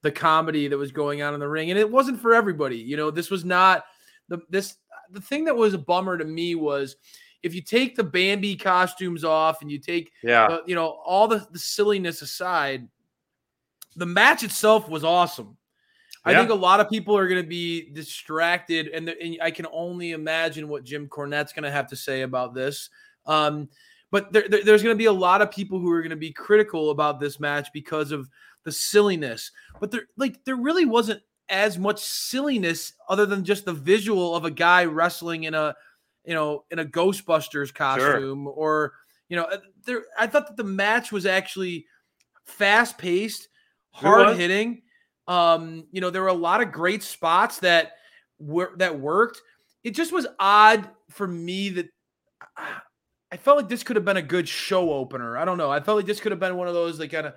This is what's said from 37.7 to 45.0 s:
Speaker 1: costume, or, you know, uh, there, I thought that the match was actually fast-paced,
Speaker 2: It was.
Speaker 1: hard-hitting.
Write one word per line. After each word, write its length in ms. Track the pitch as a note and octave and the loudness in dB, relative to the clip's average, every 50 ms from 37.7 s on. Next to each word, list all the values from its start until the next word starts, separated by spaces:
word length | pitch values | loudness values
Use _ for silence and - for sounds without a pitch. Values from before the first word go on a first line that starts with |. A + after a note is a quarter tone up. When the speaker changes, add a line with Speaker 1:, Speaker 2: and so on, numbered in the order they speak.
| - | -4
Speaker 1:
costume, 720 | - D3+ C3+ C3+ B2 C3+ D3 C#3 A2+ C3+ C3+ C3+ C#3+ C#3 | -4 -2 0 0 2 2 2 2 2 0 -4 -8 -8 -10
or, 460 | C#3+ C3+ D3+ D#3 D#3 D3+ D3+ D3+ C#3+ - _ _ _ _ _ _ - | -10 -8 -4 -2 0 0 0 -2 -4 -6 _ _ _ _ _ _ -6
you 60 | F3 | -4
know, 80 | F3 E3 | -4 -4
uh, 160 | E3 F#3+ F#3+ _ _ _ _ - | -4 -6 -10 _ _ _ _ -10
there, 200 | A#3+ B3 A3+ A3 - - | -8 -8 -8 -8 -8 -4
I 80 | G#3 A3+ | -2 -2
thought 220 | G#3+ - D4 D4 | 2 2 0 0
that 100 | - G#3 | -2 -10
the 60 | A3+ A3 | -8 -6
match 480 | G3 G3 F#3+ G3 G#3 A3 A#3+ A#3 - | -4 -2 0 2 2 2 0 0 -2
was 160 | G#3+ G3 F3 | -6 -4 -2
actually 580 | G3 F#3 F#3+ F#3+ - - F#3+ F#3 F3+ F3 D#3 - _ _ _ _ _ _ _ _ _ _ _ _ | 0 0 0 -2 -4 -8 -6 -6 -6 -6 -8 -12 _ _ _ _ _ _ _ _ _ _ _ _
fast-paced, 960 | - - - G3+ G3 G#3 A3+ A#3+ A#3 - - F3 F3+ F3 F#3+ A3 A3 - - - | -16 -6 -2 2 4 6 4 4 2 -2 -8 -4 -2 0 0 0 -2 -8 -12 -16
Speaker 2:
It 40 | _ _ _ _ _ _ _ _ _ _ | _ _ _ _ _ _ _ _ _ _
was. 100 | - - | 0 4
Speaker 1:
hard-hitting. 800 | G3 G#3 A3+ F#3+ G#3 A3+ F3+ F3 F3+ F#3+ G#3 A3 A#3 A#3 - _ _ _ _ | 6 8 8 8 6 4 2 0 0 2 0 0 -2 -6 -10 _ _ _ _